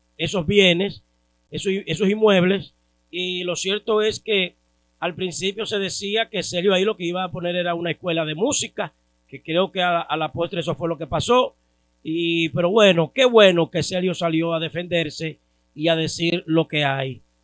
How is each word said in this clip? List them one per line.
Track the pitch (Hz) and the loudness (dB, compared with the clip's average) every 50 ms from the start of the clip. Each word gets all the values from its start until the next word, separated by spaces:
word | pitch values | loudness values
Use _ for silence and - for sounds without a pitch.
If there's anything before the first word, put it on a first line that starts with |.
| _ _ _ - | _ _ _ -6
esos | 160 165 - 190 156 | -6 -2 -2 -2 -2
bienes, | 156 208 202 190 180 170 170 196 196 - - - _ _ _ _ _ _ _ _ _ | 4 4 6 6 6 6 4 0 -2 -4 -10 -18 _ _ _ _ _ _ _ _ _
esos, | - 147 - 202 190 196 - | -10 -4 -2 -2 -2 -2 -2
esos | 160 160 165 208 190 | -4 -4 0 0 0
inmuebles, | 208 214 220 214 196 185 175 185 196 196 - - _ _ _ _ _ _ _ _ | 2 4 6 6 6 6 4 4 2 0 -4 -10 _ _ _ _ _ _ _ _
y | - 175 180 180 180 180 180 | -8 -6 -6 -4 -4 -4 -4
lo | 180 170 | -4 -4
cierto | 156 - 190 202 208 - - 214 214 | -4 -4 -4 -4 -4 -2 0 0 2
es | 214 220 208 - | 2 0 -2 -4
que | - - 208 196 180 175 - _ _ _ _ _ _ _ _ _ | -4 -2 0 0 0 -2 -6 _ _ _ _ _ _ _ _ _
al | 160 180 165 | -6 -6 -4
principio | 180 185 180 151 - 185 196 196 214 214 | -4 -6 -6 -4 -4 -4 -4 -4 -4 -6
se | - 220 202 | -4 -4 -4
decía | 196 180 - - 202 202 208 220 226 - | -4 -4 -6 -6 -6 -4 -2 -2 -2 -2
que | - 185 | -4 -6
Sergio | 160 - - 175 175 202 190 | -6 -4 -4 0 2 2 2
ahí | 180 190 | 2 2
lo | 214 220 - | 0 -2 -4
que | 180 | -6
iba | 170 175 185 185 | -6 -4 -4 -6
a | 175 | -6
poner | - 180 175 175 175 | -8 -6 -6 -4 -2
era | 180 175 175 170 | -2 -2 -2 -4
una | 170 170 170 | -4 -4 -4
escuela | 160 - - 180 165 165 160 | -6 -4 -4 -4 -2 -2 -2
de | 151 156 | -4 -4
música, | 156 214 285 - - 233 - - - 196 160 - _ _ _ _ _ _ _ | -2 -2 -2 0 -2 -4 -6 -6 -8 -8 -8 -10 _ _ _ _ _ _ _
que | 139 131 | -20 -18
creo | - 165 160 175 190 180 | -10 -2 0 0 0 0
que | 180 190 | 0 -2
a, | 180 180 170 170 | 0 0 0 -2
a | - - 151 160 | -2 -4 -4 -4
la | 156 151 | -4 -6
postre | - 170 170 165 - 170 | -4 -4 -4 -4 -4 -4
eso | 156 175 151 | -4 -4 -4
fue | - 170 165 | -4 -4 -6
lo | 165 139 | -4 -6
que | 170 | -6
pasó. | - 175 - - - 240 254 254 - - _ _ _ _ _ _ _ _ _ _ | -4 -4 -4 0 2 2 2 2 0 -6 _ _ _ _ _ _ _ _ _ _
Y, | 160 160 170 170 170 170 165 165 160 | -6 -4 -2 0 0 0 0 0 0
pero | - 180 175 175 | 0 0 0 2
bueno, | 202 226 208 196 175 165 160 - - | 4 6 6 6 6 4 0 0 0
qué | 262 262 | 2 2
bueno | 247 233 220 208 190 175 170 160 - | 6 8 8 8 8 6 4 0 0
que | - 170 | -2 -4
Sergio | 151 - 185 185 180 185 | -4 -2 -2 -2 -2 -2
salió | 170 - 175 170 160 160 165 165 | -2 -2 -2 0 0 0 0 0
a | 165 160 | -2 -4
defenderse | 165 156 - 165 175 170 175 170 160 151 - - 127 160 143 - _ _ _ _ _ _ _ | -4 -4 -6 -8 -6 -2 -2 -2 -2 -2 -6 -8 -10 -10 -10 -12 _ _ _ _ _ _ _
y | 151 151 165 | -2 0 2
a | 165 | 2
decir | 160 160 160 - - 165 170 170 175 - | 2 0 -2 -2 -2 0 0 0 -2 -2
lo | 160 156 165 160 - | 2 2 2 2 2
que | 165 151 147 | -2 -2 0
hay. | 139 135 135 135 135 127 - _ _ _ _ | 0 -2 -2 -4 -6 -8 -12 _ _ _ _